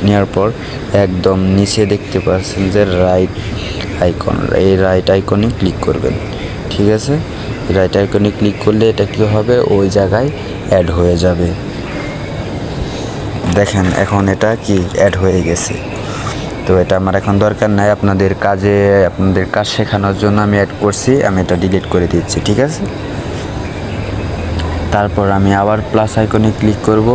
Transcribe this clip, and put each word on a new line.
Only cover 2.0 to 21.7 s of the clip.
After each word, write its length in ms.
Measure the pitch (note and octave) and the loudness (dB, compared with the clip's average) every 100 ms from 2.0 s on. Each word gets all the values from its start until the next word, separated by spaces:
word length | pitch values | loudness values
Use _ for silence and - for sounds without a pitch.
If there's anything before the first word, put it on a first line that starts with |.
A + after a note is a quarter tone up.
| - F#2 F2+ | -2 -2 0
পাচ্ছেন 360 | F#2 F#2+ - G2 | 0 -2 -2 0
যে 80 | G2+ G2+ F2+ | 2 2 2
রাইট 300 | F#2 F#2 F#2 - - - - - - - | 2 2 0 -2 -8 -6 -6 -8 -8 -2
আইকন, 320 | F2 E2 - D#2 - - | -2 0 -4 -2 0 2
এই 80 | F#2+ F#2+ F#2+ | 2 2 2
রাইট 200 | F#2 - | 2 2
আইকনে 340 | G2 F#2+ G2+ A2 A#2+ | 2 2 0 0 0
ক্লিক 200 | F#2+ - - | -2 -2 -2
করবেন, 280 | - - - - - - - - | -2 -2 -4 -6 -8 -8 -8 -8
ঠিক 160 | - G#2 G#2+ | 0 2 2
আছে? 180 | C3+ D3 - - - - - F#2 | 0 -2 -4 -8 -8 -8 -2 0
রাইট 180 | F#2 G2 | 2 2
আইকনে 300 | G2+ G2+ G#2 G2+ | 2 2 0 2
ক্লিক 180 | G#2 G2 | -2 0
করলে 200 | - G#2+ A2+ | 0 4 2
এটা 120 | G#2+ G2+ | 2 -2
কী 100 | - G#2 | 0 0
হবে? 200 | G#2+ A2 B2 - G2+ | 0 2 2 2 2
ওই 100 | G2 G2+ | 2 2
জায়গায় 320 | F#2+ G#2+ C#3 D3+ - - - | 2 2 0 -4 -8 -8 0
অ্যাড 160 | G2 E2+ E2+ | 2 2 2
হয়ে 180 | F2 F2 | 2 2
যাবে। 240 | F2+ F2 F2 E2+ - - - - - - - - - - - - - - - - - - - F2+ | 2 2 0 -2 -8 -8 -8 -8 -8 -8 -8 -8 -8 -8 -8 -6 -6 -6 -8 -6 -6 -4 -2 0
দেখেন 280 | G2+ G2+ F#2 - | 0 0 0 0
এখন 180 | G2 G2+ G2 | 0 0 0
এটা 160 | F#2+ G#2 A2+ | 2 0 0
কি 120 | - G2 F2 E2 | 0 0 0 2
অ্যাড 160 | G2 F#2 | 2 4
হয়ে 180 | F#2+ F#2 E2 | 2 2 0
গেছে। 260 | F2 - - - - - - - - - - - | -2 -4 -6 -8 -8 -8 -6 -6 -6 -8 -8 0
তো 60 | F#2 | 2
এটা 120 | F2+ F#2+ | 2 0
আমার 140 | F#2+ F#2+ | 0 0
এখন 140 | G2 G2+ | 0 2
দরকার 260 | G#2+ G2+ G#2+ G2+ | 2 0 0 2
নাই, 100 | G#2 G#2 | 2 2
আপনাদের 360 | G2+ F#2+ F#2+ F#2 G2+ | 2 2 2 0 0
কাজে, 300 | G2 G2 G2+ G2+ G2 F2+ | 0 2 4 4 4 2
আপনাদের 340 | - F#2+ F#2 F#2 | 2 0 2 0
কাজ 120 | - G#2 | -2 -2
শেখানোর 420 | - G#2+ G#2 G2 G2 | -2 -2 0 0 0
জন্য 140 | G#2 G#2 G#2 | 2 2 2
আমি 100 | G2+ | 2
অ্যাড 120 | G2 - | 2 0
করছি, 300 | G#2 G2+ - C3+ G#2+ | 0 0 2 2 2
আমি 100 | F#2+ | 0
এটা 120 | F2 F2+ | 0 0
ডিলিট 240 | F#2 | 2